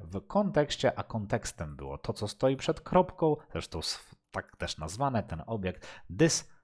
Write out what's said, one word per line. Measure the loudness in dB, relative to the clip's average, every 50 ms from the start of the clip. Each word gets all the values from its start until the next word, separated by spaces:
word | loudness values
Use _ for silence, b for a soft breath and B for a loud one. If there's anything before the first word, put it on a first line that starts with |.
| -6
w | -8 -8 -8 -6 0
kontekście, | 0 2 2 2 4 2 2 2 0 2 2 2 2 2
a | -4
kontekstem | -4 -4 -4 -4 -2 -2 -2 -2 -4 -8 -8 -8 -8 -8
było | -10 -10 -10 -10 -8
to, | -6 -6 -4
co | -4 -4 -6
stoi | -2 2 4 4 4 2
przed | 0 0 -2 -2
kropką, | 0 4 6 6 6 4 2 0 2 2 2 2 -2 -6
zresztą | -6 -6 -6 -6 -6 -6
s-, | -4 -4 -6 -6 -8 -18 -20 _ _ _
tak | -6 -6 -6 -6 -8 -6
też | -6 -6 -6 -6
nazwane, | -6 -6 -4 -2 -2 0 0 0 -2
ten | -2 -6 -8 -6
obiekt | -6 -4 -2 -2 -2 -4 -4 B B B B B B 2 4
this | 6 6 6 2 -2 b b b